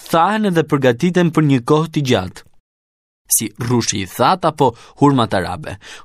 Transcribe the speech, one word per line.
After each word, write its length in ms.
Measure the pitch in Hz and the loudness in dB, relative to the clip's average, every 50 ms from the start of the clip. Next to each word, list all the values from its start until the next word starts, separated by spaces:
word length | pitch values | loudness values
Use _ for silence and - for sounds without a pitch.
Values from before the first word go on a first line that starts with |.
| - | -6
thahen 420 | - - 165 165 190 214 220 214 202 175 | -2 0 2 2 2 0 0 -2 0 0
dhe 100 | 165 151 | 0 0
përgatiten 640 | 160 151 143 131 127 120 120 - 180 170 180 175 165 | 0 -2 2 2 2 2 2 0 0 2 2 2 2
për 120 | - 165 156 143 | 2 2 2 4
një 100 | 139 123 117 | 2 0 2
kohë 240 | - 147 151 160 165 - | 2 0 0 0 -2 -4
të 100 | 156 143 127 | -4 0 0
gjatë, 340 | 120 101 92 92 - - - - _ - _ _ _ _ _ _ _ _ _ _ _ _ _ _ | 0 0 0 -4 -12 -18 -20 -20 _ -20 _ _ _ _ _ _ _ _ _ _ _ _ _ _
si 200 | - - 117 107 - - | -4 -4 -4 -6 -8 -8
rrushi 420 | 123 117 123 120 107 - - 107 98 | -4 -2 0 0 0 -2 -4 -4 -8
i 40 | |
thatë 440 | 92 - - 120 143 185 180 - - | -8 -2 0 2 2 2 2 -2 -4
apo 200 | - - 143 123 117 - - - - - | 0 2 0 0 0 -4 -20 -20 -2 2
hurmat 340 | 135 143 139 127 113 98 113 | 2 4 4 2 0 0 -2
arabe. 400 | 98 87 85 90 80 76 - 92 - - - - - | -4 -4 -4 -8 -10 -12 -14 -14 -16 -16 -20 -20 -20